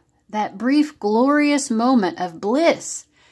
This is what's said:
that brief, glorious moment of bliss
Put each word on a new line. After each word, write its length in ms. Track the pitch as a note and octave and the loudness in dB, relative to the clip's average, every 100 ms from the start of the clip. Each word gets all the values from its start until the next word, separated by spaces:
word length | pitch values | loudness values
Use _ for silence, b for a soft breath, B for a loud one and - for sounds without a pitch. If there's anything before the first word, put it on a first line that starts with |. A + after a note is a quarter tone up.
| _ _ _ | _ _ _
that 260 | G#3+ G#3 F#3+ | -6 -6 -4
brief, 420 | A#3 D4 D4 - | 0 2 0 -2
glorious 720 | G#3 G#3+ C4 D4 D4 C#4+ C#4 | 0 2 2 2 2 0 -2
moment 500 | A3 A#3+ B3+ F#3 E3+ | 0 2 2 2 -4
of 200 | F3+ E3 | -8 -6
bliss 680 | G3 C4 E4+ - - - - b b | -2 2 2 0 -6 -14 -16 b b